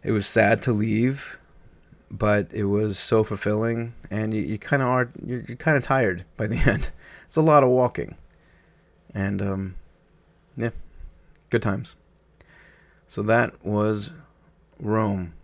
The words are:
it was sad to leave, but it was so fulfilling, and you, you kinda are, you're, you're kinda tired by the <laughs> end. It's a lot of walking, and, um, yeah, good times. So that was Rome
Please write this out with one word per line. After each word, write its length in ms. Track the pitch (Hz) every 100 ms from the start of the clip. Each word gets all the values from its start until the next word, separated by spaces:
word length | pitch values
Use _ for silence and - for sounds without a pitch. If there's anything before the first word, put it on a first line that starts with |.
it 80 | -
was 160 | 110 101
sad 340 | - 101 110
to 80 | -
leave, 680 | 107 110 107 123 139 - - _ - - - _ - _
but 420 | 101 107 104 90
it 120 | - 101
was 340 | 101 107 98
so 240 | - 113
fulfilling, 720 | 107 101 - 107 113 117 117 - -
and 200 | 104 110
you, 100 | 110
you 160 | 80 107
kinda 260 | - 143 131
are, 240 | 127 123 - -
you're, 160 | 123 -
you're 100 | 123
kinda 240 | - 147
tired 420 | - 135 113 87 - -
by 80 | 110
the 100 | 101
<laughs> 80 | 80
end. 200 | 98 - - - - -
It's 100 | -
a 60 |
lot 220 | 160 147
of 60 | 131
walking, 460 | 127 123 - 64 - - _ _ _ _ _ _ _ _
and, 280 | 104 98 98
um, 340 | 98 98 95 92 - _ _ _ _ _ _ -
yeah, 140 | 113 - - - - - _ - _
good 140 | 117
times. 320 | 107 101 117 - _ _ _ _ - - - _ _ _ _
So 160 | -
that 420 | 104 113 120 - 92
was 460 | 104 107 107 101 - - _ _ _ _ _
Rome 540 | 104 110 110 98 87 80